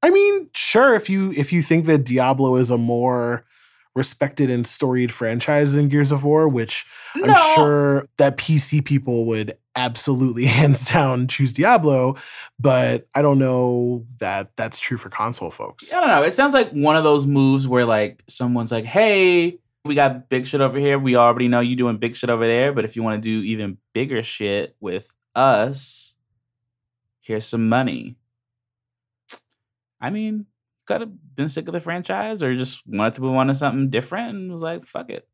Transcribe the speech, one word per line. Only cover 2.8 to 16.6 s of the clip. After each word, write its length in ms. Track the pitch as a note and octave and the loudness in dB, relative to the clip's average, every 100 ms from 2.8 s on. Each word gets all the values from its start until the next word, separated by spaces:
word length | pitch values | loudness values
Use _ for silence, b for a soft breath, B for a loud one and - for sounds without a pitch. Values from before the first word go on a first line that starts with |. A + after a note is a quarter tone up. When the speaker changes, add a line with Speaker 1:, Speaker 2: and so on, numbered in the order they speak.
| A#2 A#2+ B2 B2 A#2+ A#2+ b b b b b - | 0 0 0 0 -2 -6 b b b b b -6
Speaker 1:
respected 540 | C3+ - C#3 - C3+ | -6 -2 -4 0 0
and 160 | B2 A#2 | 0 -4
storied 460 | - C#3 B2+ B2 | -4 -2 0 -2
franchise 600 | - A#2 A#2 - D3 D3 | -4 -4 -4 0 2 2
than 140 | C#3+ D3 | 2 2
Gears 240 | C#3+ C#3+ | 2 0
of 120 | C#3+ | 0
War, 240 | C#3+ D3+ D#3 | 2 2 2
which 360 | B2+ A2 - - B B C#4+ | 0 -4 -8 -10 B B -4
Speaker 2:
No. 160 | F#4+ | 4
Speaker 1:
I'm 240 | F4+ D#4+ D#4 | 6 6 4
sure 520 | D3 D3 C#3+ C#3 - - | 4 4 2 0 -2 0
that 200 | C#3 - | 2 2
P 200 | - D#3 | 0 0
C 240 | C#3 D3+ | 2 -2
people 440 | C#3 C#3 C3 A#2+ A2+ | 0 -2 0 -2 -2
would 300 | A2 G#2+ - _ - | -2 -4 -10 _ -6
absolutely 680 | B2 A#2 - C3 C3 A#2+ B2+ | -6 -4 -2 0 0 0 0
<laughs> 20 | |
hands 360 | A2+ D3 C3+ | 4 4 2
down 440 | - F3+ C#3 B2+ B2+ | 2 2 2 0 -4
choose 260 | - C3+ | -2 -2
Diablo, 640 | A#2+ F3+ F3 D#3 C3+ B2+ C#3 B B B _ | 2 4 4 4 2 2 -2 B B B _
but 480 | C3 B2+ B2 B2 - - | 2 4 2 -2 -4 0
I 60 | |
don't 160 | D3 C#3 | 2 4
know 680 | C3 B2+ B2 B2 B2 B2 A#2 A#2+ | 2 0 0 0 -2 -4 -10 -8
that 360 | G2+ G2 G2 - | -6 -6 -8 -10
that's 220 | A2 - | -10 -8
true 180 | - B2 | -8 -8
for 120 | F#2+ | -10
console 420 | - A2 A#2+ E2+ | -6 -6 -6 -10
folks. 420 | - - - - | -10 -14 -12 -8
Speaker 2:
I 60 | F4 | -2
don't 100 | D#4+ | 2
know. 140 | E3+ | 4
It 100 | D3+ | 2
sounds 200 | F#3 C#4 | 2 2
like 180 | C4+ | 4